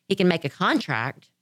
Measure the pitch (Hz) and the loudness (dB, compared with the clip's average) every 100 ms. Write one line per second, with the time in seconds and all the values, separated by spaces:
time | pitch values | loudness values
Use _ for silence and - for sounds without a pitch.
0 | - 196 180 165 139 - 202 285 - 113 | -4 2 2 2 -2 -2 0 0 -2 -4
1 | 123 - - _ | -4 -8 -20 _